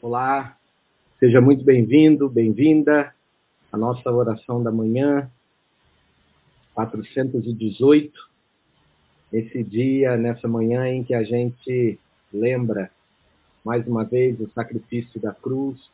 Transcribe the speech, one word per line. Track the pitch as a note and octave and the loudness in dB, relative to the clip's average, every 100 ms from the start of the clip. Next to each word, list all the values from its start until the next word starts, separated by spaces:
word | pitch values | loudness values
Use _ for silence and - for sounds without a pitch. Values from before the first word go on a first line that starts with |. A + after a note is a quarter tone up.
| A#2 | -6
Olá, | A#2+ C3 C3+ C3 _ _ _ _ _ _ _ | -4 -2 -2 -4 _ _ _ _ _ _ _
seja | B2+ B2 | 6 6
muito | B2 C#3 | 6 6
bem-vindo, | C3 B2+ A2 C#3 D#3 D3 C#3 | 6 4 6 6 6 6 2
bem-vinda | A#2 A2+ G#2+ D3+ D#3 C#3+ D3+ C#3+ _ _ _ _ _ _ | 0 0 2 4 4 4 2 0 _ _ _ _ _ _
à | G#2 | -6
nossa | A2+ B2 B2+ | -4 -4 -2
oração | A#2+ A#2 G#2+ - A#2+ | -2 -2 -4 -6 -4
da | A#2 | -2
manhã, | A2 A2 A#2+ C#3+ C#3+ C3+ _ _ _ _ _ _ _ _ _ _ _ _ _ _ | -2 -2 -2 0 -2 -4 _ _ _ _ _ _ _ _ _ _ _ _ _ _
quatrocentos | - A2 G#2+ G2+ C#3 C3 B2+ A2 | -10 -8 -8 -10 -6 -4 -4 -6
e | |
dezoito. | A2+ A2 G2 C3 D3+ D3+ - - _ _ _ _ _ _ _ _ _ _ | -6 -8 0 4 4 2 -16 -20 _ _ _ _ _ _ _ _ _ _
Esse | A2+ A2+ C3 | -8 -6 -8
dia, | G#2 G#2 C3 C3+ C3+ B2 | -6 -4 -2 0 0 0
nessa | A#2 A#2 A#2 | -2 -4 -4
manhã | A2+ A2+ B2 B2+ | -2 -2 -2 -2
em | B2+ | -4
que | B2+ | -4
a | A#2+ | -4
gente | G#2 A#2+ A#2+ B2 - B2+ A#2 - _ _ _ | -2 -2 -4 -6 -6 -2 -2 -4 _ _ _
lembra, | G2+ A#2 B2+ A#2 G2+ F#2+ _ _ _ _ _ _ _ | -4 -2 -2 -4 -4 -8 _ _ _ _ _ _ _
mais | A2 A#2+ A#2+ | -6 -6 -4
uma | A2+ | -6
vez, | A2 B2 B2+ A2+ | -4 0 0 -2
o | G#2+ | -10
sacrifício | - A2+ A#2 - A#2+ A#2 A2 | -10 -8 -10 -8 -10 -10 -10
da | G#2+ | -10
cruz | G2 - C3 C#3 C3 _ | -10 -8 -6 -6 -10 _